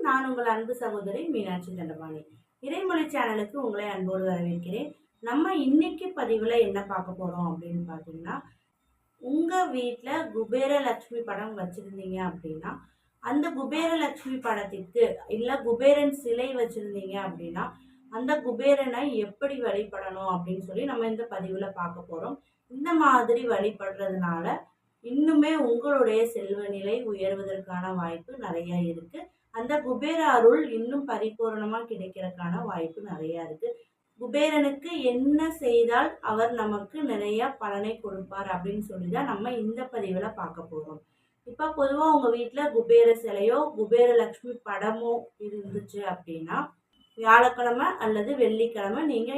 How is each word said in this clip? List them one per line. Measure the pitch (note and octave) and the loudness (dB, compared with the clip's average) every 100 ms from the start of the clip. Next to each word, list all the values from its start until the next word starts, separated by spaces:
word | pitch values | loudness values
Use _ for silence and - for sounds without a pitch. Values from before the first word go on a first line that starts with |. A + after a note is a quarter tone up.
நான் | D#4 C4 | 2 2
உங்கள் | C4 B3 | 0 0
அன்பு | A#3 A3 A3+ | 0 0 -2
சகோதரி | B3 A3+ G#3 G3 A#3 E4 | -6 -6 -4 -6 -6 -4
மீனாட்சி | A#3+ F#3+ F3+ F3 | -4 -4 -6 -8
தண்டபாணி. | F3+ D#3+ D#3 D#3+ D#3 - - _ _ | -10 -8 -10 -12 -12 -16 -20 _ _
இறைமொழி | C4+ F4 F#4 E4 | -8 -4 0 0
சேனலுக்கு | D4+ C4+ A#3 G#3+ G#3 | 0 -2 -2 -2 -4
உங்களை | C#4+ A#3 G#3 G#3 | -6 -4 -4 -6
அன்போடு | F#3+ F#3 F#3+ | -4 -4 -2
வரவேற்கிறேன். | F#3+ F3 F3 F3 F3+ A3 D4+ - _ _ | -2 -2 -2 -4 -6 -6 -8 -12 _ _
நம்ம | A#3 C#4 F#4 | -2 0 2
இன்னைக்கு | E4 C4 D4+ F#4 - F#4 | 2 4 4 4 -2 -8
பதிவுல | C#4+ G#3+ A3 A3+ A#3 | -4 0 0 4 4
என்ன | G3+ G3+ | 4 0
பார்க்க | G3 F#3+ F3+ F3+ | -4 -6 -6 -6
போறோம் | F3 F3 E3+ | -6 -2 -2
அப்படின்னு | E3 E3+ F3 E3+ | -4 -6 -6 -6
பாத்தீங்கன்னா, | D#3+ E3 D#3+ E3+ B3+ - _ _ _ _ _ _ _ | -10 -14 -12 -10 -10 -12 _ _ _ _ _ _ _
உங்க | B3 D4+ E4+ F#4 | -2 0 2 2
வீட்ல | E4 B3+ A#3+ - B3+ D#4+ D#4 | 0 -2 -4 -6 -4 -4 -4
குபேர | A3 G#3 B3+ C4+ C#4+ | -4 -2 0 2 2
லட்சுமி | B3+ A3+ - A#3 | 2 -2 -6 -8
படம் | A3+ G3 A3 G#3 | -6 -6 -6 -6
வச்சிருந்தீங்க | F3+ - G3 G3 F#3+ F#3 | -8 -10 -12 -10 -6 -4
அப்படின்னா, | F#3 - D#3+ D#3 G3 C#4 - _ _ _ | -4 -6 -10 -10 -10 -12 -16 _ _ _
அந்த | A#3 C#4+ E4 | -2 0 0
குபேர | C4 C4+ D#4 E4 | -2 -4 0 2
லட்சுமி | E4 C#4+ - C4 C4 | 2 0 -4 -8 -4
படத்திற்கு | A#3 G#3 G3 G3 F#3+ A#3 A3+ - - | -2 -4 -4 -10 -4 2 2 2 -6
இல்ல | G#3+ B3 C#4 | -4 -2 -2
குபேரன் | A#3 A#3 C4+ D4 C#4+ | 0 4 6 6 4
சிலை | C#4 A#3+ A#3 C4 | 0 -2 -2 -2
வச்சிருந்தீங்க | B3+ A3+ A3 G#3 G3+ F#3+ G3 | -2 -2 -4 -8 -8 -6 -6
அப்படின்னா, | F#3+ E3+ E3+ E3+ A#3+ - - _ - | -6 -8 -8 -6 -8 -10 -20 _ -12
அந்த | A3+ C4 D4+ | -4 0 0
குபேரனை | A#3+ A3 C#4 C#4 C4 B3 C#4+ | 0 2 4 4 2 -2 -2
எப்படி | A3 G3+ - C#4 C#4 | -2 -4 -4 -4 -2
வழிபடணும் | G#3 G3+ G#3+ G3 F#3+ F#3+ F#3+ | -2 -2 -4 -8 -8 -6 -2
அப்படின்னு | F3+ E3+ F#3+ | -2 -2 -6
சொல்லி | - F#3+ | -6 -4
நம்ம | C#4 A#3 A3+ | -2 0 -2
இந்த | A3 A#3 | -2 -6
பதிவுல | F#3+ F#3+ F#3+ G3 | -6 -6 -4 -6
பார்க்க | F#3 F3 F3 E3 | -4 -6 -8 -10
போறோம். | E3 C#4 C#4+ _ _ _ | -8 -8 -10 _ _ _
இந்த | C4 E4 | -6 2
மாதிரி | D#4+ C#4+ B3 A3+ A#3+ A#3+ | 4 6 6 6 2 2
வழிபடுறதுனால | G3+ G#3 - G3 G3 F#3+ F#3 F3 E3 G#3 - - _ _ _ | 2 0 -2 -8 -4 -4 -2 -2 -2 -2 -4 -8 _ _ _
இன்னுமே | A#3 C4+ D#4+ D4+ D4+ D#4 | -2 2 6 6 6 4
உங்களுடைய | A#3+ A#3 C#4+ C#4 A3 A3 | 2 2 4 4 6 4
செல்வ | A#3 G#3+ G3 G3+ G3+ | 2 0 -4 -4 -6
நிலை | G3 G3 B3 | -4 -2 -2
உயர்வதற்கான | A3+ F#3+ F#3+ G3 G3 G3 F#3 F3+ F#3 | -2 -2 -2 -2 -6 -8 -8 -6 -4
வாய்ப்பு | F#3 E3+ E3+ B3 C4 | -4 -4 -8 -12 -10
நிறைய | G3 E3+ F3 F3 | -8 -6 -4 -2
இருக்கு. | E3+ E3 E3+ D#4 - _ _ | -2 -4 -10 -16 -16 _ _
அந்த | A3+ A#3+ D4 | -8 -2 -2
குபேர | B3+ A3+ D4+ E4 D4+ | -2 -2 -2 0 4
அருள் | B3 A3+ D4+ D4 | 8 8 8 4
இன்னும் | A3+ A#3+ C#4 C#4 | -4 -4 -4 -4
பரிபூரணமா | A3 A3 A3 A3 G#3+ G#3+ A3+ | -4 -4 -2 -4 -2 -4 -4
கிடைக்கிறதுக்கான | A#3 G3 F#3 F#3+ F#3 F3+ F3 F3+ | -6 -8 -10 -8 -8 -6 -4 -4
வாய்ப்பு | G#3+ F3 E3 G#3+ | -4 -6 -6 -8
நிறைய | G3+ D#3 D#3+ E3+ | -10 -8 -6 -6
இருக்கு. | D#3 D#3 A#3 A#3 _ _ _ - | -8 -8 -8 -8 _ _ _ -12
குபேரனுக்கு | A#3 C#4+ D4+ D4+ C#4 C#4 E4+ D#4+ | -4 0 2 4 2 -2 -6 -2
என்ன | B3+ B3 C#4 D4+ D#4+ | 0 2 4 4 2
செய்தால் | D#4 C4 A#3 A#3 A#3+ D4+ - | -2 4 4 6 4 2 -2
அவர் | A3+ G#3+ A#3 | -2 0 0
நமக்கு | A#3+ G#3 G#3 G3+ D#4 | 0 -2 -2 -6 -4
நிறைய | C#4 G#3 G#3 G#3+ C4+ | -2 -2 0 0 -2
பலனை | - G3+ G3+ G#3+ | -4 -6 -4 -4
கொடுப்பார் | A3+ G3+ F#3+ F#3 G3 G3 | -6 -8 -10 -10 -8 -4
அப்படின்னு | F3+ G3 G#3 | -4 -4 -4
சொல்லி | - F#3 F3 | -6 -6 -4
தான் | A#3 | -2
நம்ம | C4+ G3+ A#3+ | -2 -4 -4
இந்த | A#3+ G#3+ A#3 | -4 -4 -4
பதிவுல | B3+ A3+ F#3+ F#3 G#3+ | -6 -6 -2 -2 -4
பார்க்க | G#3 E3 E3 D#3+ | -6 -10 -10 -10
போறோம். | D#3 D3+ D#3 _ _ _ _ - | -10 -10 -14 _ _ _ _ -16
இப்ப | - D#4 | -6 -4
பொதுவா | D#4 C4+ C#4+ D#4 | 0 0 4 6
உங்க | D4+ A#3+ | 6 4
வீட்ல | A#3 A#3 C4+ D4 | 2 -2 -2 0
குபேர | A3+ A#3 A#3 A#3 | 2 8 10 10
சிலையோ | A3+ A3 G3 G#3+ C#4 D4+ | 6 2 0 2 4 2
குபேர | G#3+ G#3 A#3 A#3+ | -2 4 8 8
லட்சுமி | A#3 G#3+ - B3 A#3 | 8 4 -2 -12 -10
படமோ | G#3 G3 G#3+ A3+ A#3 A#3 - - | -6 -2 -2 -2 -2 -2 -4 -12
இருந்துச்சு | G#3 G#3 G3 G3+ - G3+ F#3+ | -10 -10 -8 -8 -8 -8 -6
அப்படின்னா, | F3 E3+ D#3+ E3 C#4 - _ _ _ _ - | -6 -8 -10 -6 -6 -6 _ _ _ _ 0
வியாழக்கிழமை | A3+ A#3 B3 B3 A#3+ B3 - - | 8 8 8 4 0 2 0 0
அல்லது | A3 G#3+ G#3 | 0 0 0
வெள்ளிக்கிழமை | C#4 A3+ A3 A#3 G#3+ G3 B3+ | 2 4 4 0 0 -2 0
நீங்க | D#4 A#3 A#3 | 0 0 -2